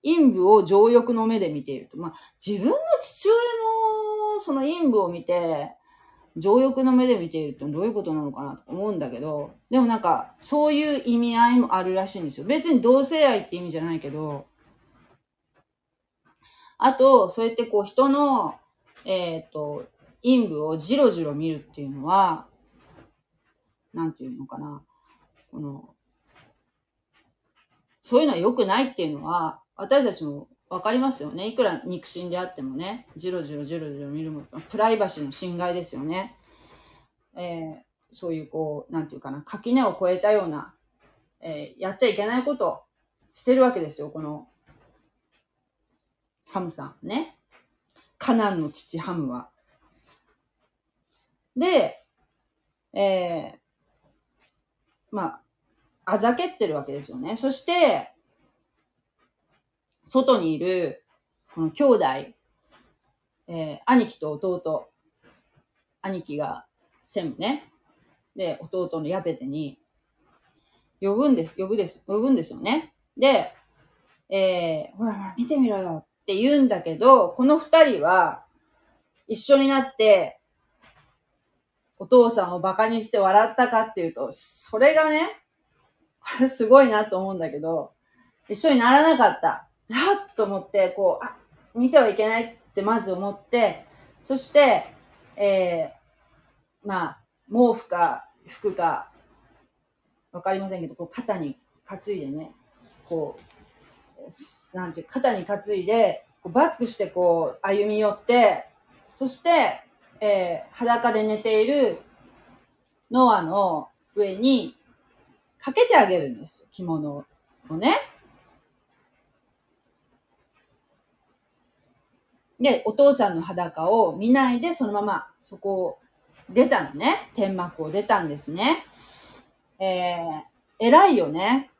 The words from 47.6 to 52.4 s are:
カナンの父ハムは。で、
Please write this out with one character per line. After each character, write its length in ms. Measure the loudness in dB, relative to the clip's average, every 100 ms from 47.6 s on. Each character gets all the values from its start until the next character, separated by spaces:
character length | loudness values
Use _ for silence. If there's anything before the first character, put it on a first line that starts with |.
| _ _ _ _ _ _
カ 160 | 0
ナ 200 | 2 2
ン 80 | 0
の 80 | -4
父 280 | -8 -10 -10
ハ 140 | -8
ム 200 | -6 -6
は。 180 | -8 -14 _ _ _ _ _ _ _ _ _ _ _ _ _ _ _ _ _ _ _ _ -4
で、 480 | 2 2 2 -6 _ _ _ _